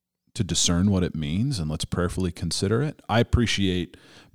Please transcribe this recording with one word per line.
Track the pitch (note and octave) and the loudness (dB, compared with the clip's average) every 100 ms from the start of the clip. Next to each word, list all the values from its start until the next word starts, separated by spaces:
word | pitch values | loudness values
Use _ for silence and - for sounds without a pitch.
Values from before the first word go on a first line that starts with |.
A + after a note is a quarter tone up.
| _ _ _ | _ _ _
to | - | -6
discern | F2+ D#2+ - F2 G2+ | -2 0 2 4 4
what | F#2 | 4
it | F2 - | 2 -2
means, | D2 F2 C3 A#2 | -2 0 0 -2
and | D#2 | -4
let's | D#2 - | -4 -4
prayerfully | - F2 - F#2 | -2 -2 0 -4
consider | - E2+ - G2 A2+ | -2 -4 -2 0 0
it. | D3+ - - | -2 -6 -2
I | A2 | 0
appreciate | A#2 A#2+ A#2 - F#2+ F2+ E2+ - - - - | 2 2 2 0 0 -2 -6 -12 -20 -20 -14